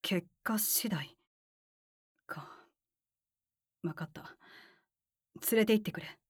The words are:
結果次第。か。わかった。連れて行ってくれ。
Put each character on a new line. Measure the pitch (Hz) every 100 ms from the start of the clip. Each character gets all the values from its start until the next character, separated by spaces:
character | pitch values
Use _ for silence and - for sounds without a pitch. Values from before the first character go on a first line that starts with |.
結 | - 185 - _
果 | - 220
次 | 214 - 226
第。 | 175 143 - _ _ _ _ _ _ _ _ _ _ -
か。 | - - - - _ _ _ _ _ _ _ _ _ _ _
わ | 170
か | 160
っ | 160
た。 | - - - - - - _ _ _ _ _ _ - -
連 | 226
れ | 214
て |
行 | 220
っ |
て | 208
く | -
れ。 | - -